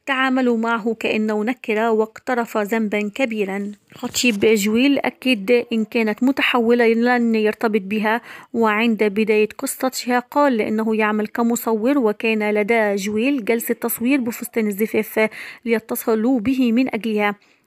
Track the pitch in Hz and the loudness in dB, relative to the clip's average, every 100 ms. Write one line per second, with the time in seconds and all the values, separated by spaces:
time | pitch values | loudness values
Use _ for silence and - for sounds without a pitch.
0 | - 262 262 254 254 233 226 233 214 226 | -4 -2 0 2 2 0 0 -2 -2 -4
1 | 208 226 214 214 214 254 - 214 226 214 | -2 -2 0 -2 -2 -4 -4 -2 2 2
2 | 220 - - 247 233 226 202 226 214 208 | 0 -6 -4 -4 -2 -4 -2 -2 0 -2
3 | 208 202 269 220 190 196 202 208 _ - | -4 -4 -4 -2 -4 -4 -8 -12 _ -12
4 | 247 - 247 202 220 220 202 226 277 269 | -8 -2 0 2 4 4 2 2 2 2
5 | - - 254 240 190 240 233 226 214 240 | -2 -2 0 0 2 2 2 -2 -2 0
6 | 220 214 254 277 - 254 226 240 226 226 | 0 0 0 2 0 2 2 4 4 4
7 | 240 247 233 220 214 214 233 214 190 214 | 2 2 2 2 0 0 0 0 -2 -2
8 | 214 226 - - - 226 220 208 233 208 | 0 -2 -4 -18 -8 0 2 2 0 2
9 | 214 196 214 214 214 - 269 - 262 - | 0 2 2 2 0 -2 -10 -4 -6 -4
10 | - 247 - 294 285 233 214 214 220 220 | -2 -2 0 2 2 2 0 -2 0 0
11 | 214 214 214 - 233 233 - 220 226 285 | 0 0 -2 -2 0 0 -2 0 0 2
12 | 220 208 226 220 208 208 208 233 214 202 | 2 0 -2 0 0 0 2 2 2 0
13 | 196 214 247 285 220 233 - 233 233 - | -2 -2 0 0 0 -2 -2 -4 -4 -4
14 | 233 285 233 214 233 - 214 196 220 220 | 0 0 -2 -6 -6 -4 -2 -2 -2 0
15 | 214 - 214 - - - 233 226 226 240 | -2 0 -2 -2 -16 -10 -2 -2 -2 -6
16 | - 220 220 269 208 262 247 226 262 220 | 0 2 2 2 0 2 2 2 0 -2
17 | 226 208 208 202 _ _ | -2 0 -2 -4 _ _